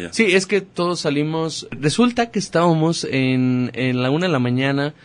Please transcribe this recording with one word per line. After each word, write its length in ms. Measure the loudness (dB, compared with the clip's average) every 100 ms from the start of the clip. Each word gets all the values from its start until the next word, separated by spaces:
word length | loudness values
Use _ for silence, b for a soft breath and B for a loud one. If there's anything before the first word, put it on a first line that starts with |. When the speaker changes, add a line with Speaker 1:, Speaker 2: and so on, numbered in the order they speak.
| -8
Speaker 1:
ya. 60 |
Speaker 2:
Sí, 100 | 0 2
es 160 | 2 2
que 140 | -2
todos 400 | -4 -4 -4 -2
salimos, 680 | -2 -2 -2 -2 -4 -6 -12
resulta 600 | -4 -2 2 2 2 -2
que 80 | -2
estábamos 680 | -2 2 4 4 2 0 -2
en, 600 | -2 0 2 2 2 -2 -2
en 260 | -2 0
la 80 | 0
una 160 | 0 0
de 60 |
la 80 | 0
mañana, 560 | 0 0 0 0 -2 -6